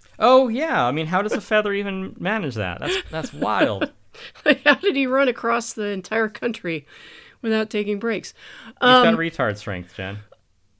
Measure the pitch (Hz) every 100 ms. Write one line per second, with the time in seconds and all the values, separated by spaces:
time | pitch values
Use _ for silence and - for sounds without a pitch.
0 | _ - 226 262 254 233 320 208 123 143
1 | 160 185 208 220 - 214 208 196 202 190
2 | 190 - 175 220 160 110 92 - - 381
3 | - - 254 - 214 220 277 214 - _
4 | _ - - - 302 - 294 285 392 277
5 | 262 262 277 233 233 233 226 - 208 196
6 | 185 220 220 214 240 220 175 160 - -
7 | - - - - 226 220 220 214 208 202
8 | 233 214 - - - - 226 - 247 254
9 | 247 160 165 - 120 104 - 90 87 -
10 | 95 104 - _ _ _ _